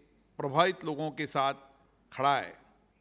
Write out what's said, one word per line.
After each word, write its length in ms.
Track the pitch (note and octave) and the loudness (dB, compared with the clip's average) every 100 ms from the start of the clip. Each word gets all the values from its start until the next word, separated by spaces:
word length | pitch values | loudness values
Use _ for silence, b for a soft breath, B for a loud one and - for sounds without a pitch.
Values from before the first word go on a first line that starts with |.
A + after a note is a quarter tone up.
| _ _ _ - | _ _ _ -8
प्रभावित 460 | D3 C#3+ F#3 F#3+ E3 | 0 4 4 2 -6
लोगों 240 | C#3+ D#3 | -4 -6
के 140 | C#3 D3+ | -6 -4
साथ 260 | C#3+ C3+ C#3 - _ _ _ _ | 0 0 -2 -12 _ _ _ _
खड़ा 240 | - C3+ C#3 | 0 2 2
है। 160 | F2 - _ _ _ _ | -2 -12 _ _ _ _